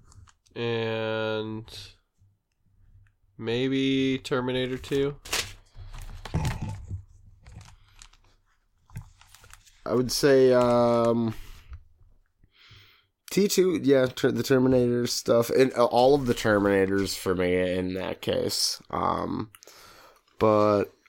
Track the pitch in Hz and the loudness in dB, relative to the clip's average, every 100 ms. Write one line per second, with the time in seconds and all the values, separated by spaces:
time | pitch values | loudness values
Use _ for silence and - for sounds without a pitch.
0 | - - - _ _ - 117 117 113 110 | -20 -20 -20 _ _ -8 -6 -4 -4 -4
1 | 110 110 110 110 110 110 113 - - - | -4 -4 -4 -4 -6 -10 -12 -18 -20 -20
2 | _ _ _ _ _ _ _ _ _ - | _ _ _ _ _ _ _ _ _ -20
3 | _ _ _ - 113 117 131 135 135 135 | _ _ _ -10 -4 -2 0 0 0 0
4 | 135 131 - 135 127 127 127 131 - 139 | 0 -2 -4 -4 -2 -4 -4 -6 -6 -2
5 | 139 143 - - - - _ - - - | -2 -6 -8 -8 -8 -14 _ -20 -16 -16
6 | - - - 80 - - - - - - | -14 -16 -8 -6 -4 -6 -10 -12 -12 -14
7 | - - - - - - - - _ - | -16 -20 -20 -20 -20 -20 -20 -20 _ -20
8 | - _ _ _ _ _ _ _ _ - | -20 _ _ _ _ _ _ _ _ -20
9 | - _ _ - - - _ _ - 117 | -20 _ _ -20 -20 -20 _ _ -2 0
10 | 123 - 147 135 131 123 123 120 120 117 | 0 2 4 6 6 6 4 4 4 4
11 | 117 117 113 113 - - - - - _ | 2 2 -2 -4 -12 -18 -18 -18 -20 _
12 | - _ _ _ _ _ _ - - _ | -20 _ _ _ _ _ _ -20 -20 _
13 | _ _ - - 196 196 185 165 127 135 | _ _ -6 0 0 2 0 0 2 2
14 | 131 - 135 117 123 131 131 127 123 120 | 2 0 -2 -2 0 2 4 2 2 0
15 | 120 - - 117 117 - 131 - 120 120 | -2 -4 0 2 2 2 2 2 2 4
16 | 127 143 123 117 113 104 101 98 95 98 | 4 4 2 -2 2 2 4 4 2 0
17 | 95 - 101 90 90 90 90 92 92 92 | -2 -4 -4 0 0 0 0 -2 -4 -6
18 | 87 - - 90 - - - - - 87 | -8 -8 -4 -4 -2 -2 -4 -6 -8 -4
19 | 90 87 90 90 - - - - - - | -2 -2 -4 -6 -8 -14 -20 -20 -20 -20
20 | - _ _ _ 107 107 104 104 95 - | -20 _ _ _ 2 4 4 2 0 -8